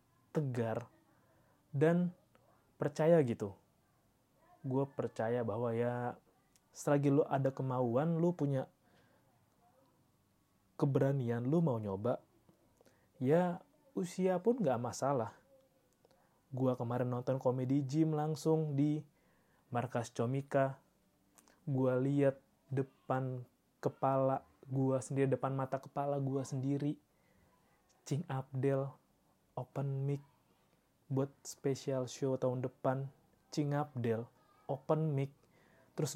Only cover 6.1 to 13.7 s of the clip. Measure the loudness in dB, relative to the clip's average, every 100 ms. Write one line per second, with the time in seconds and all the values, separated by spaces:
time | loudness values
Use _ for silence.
6.1 | -8 _ _ _ _ _ -6 2 4 6
7.1 | 4 4 2 0 0 -2 0 2 2 2
8.1 | 2 2 2 0 0 -4 _ _ _ _
9.1 | _ _ _ _ _ _ _ _ _ _
10.1 | _ _ _ _ _ _ -2 0 2 2
11.1 | 0 -2 -2 0 2 2 0 -4 -4 -2
12.1 | -4 -6 _ _ _ _ _ _ _ _
13.1 | -4 2 2 2 -4 -10